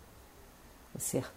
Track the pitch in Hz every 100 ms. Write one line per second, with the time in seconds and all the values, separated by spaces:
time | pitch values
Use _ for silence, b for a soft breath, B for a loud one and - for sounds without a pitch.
0 | - - - - - - - - - -
1 | - 135 -